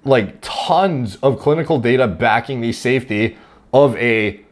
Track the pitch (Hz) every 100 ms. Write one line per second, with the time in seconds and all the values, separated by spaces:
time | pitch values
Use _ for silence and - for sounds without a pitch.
0 | 139 131 98 - - - - 170 196 147
1 | 113 - 139 120 147 156 160 151 117 127
2 | 117 82 117 147 - 127 117 113 - 131
3 | 135 104 110 - - - _ 131 143 110
4 | 120 110 107 95 -